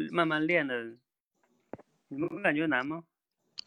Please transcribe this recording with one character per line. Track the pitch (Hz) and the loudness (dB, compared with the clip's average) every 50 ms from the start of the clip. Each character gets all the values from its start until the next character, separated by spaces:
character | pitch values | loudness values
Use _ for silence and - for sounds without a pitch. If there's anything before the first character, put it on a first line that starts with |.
| 156 156 | 2 0
慢 | 165 170 165 160 | 2 2 2 2
慢 | 156 156 156 | 2 0 2
练 | 160 175 165 147 135 | 2 2 2 2 2
的。 | 127 120 117 113 117 123 _ _ _ _ _ _ _ _ _ _ _ _ _ _ - - - _ _ _ _ - | -2 -4 -6 -8 -12 -16 _ _ _ _ _ _ _ _ _ _ _ _ _ _ -16 -16 -16 _ _ _ _ -12
你 | 143 135 | -6 -4
们 | 160 - - - 202 | -4 -4 -4 0 0
感 | 180 147 | 2 2
觉 | 151 165 160 | 2 2 2
难 | 139 123 127 | 2 2 0
吗？ | 143 160 165 165 _ _ _ _ _ _ _ _ _ _ - - | 0 -4 -8 -10 _ _ _ _ _ _ _ _ _ _ -18 -16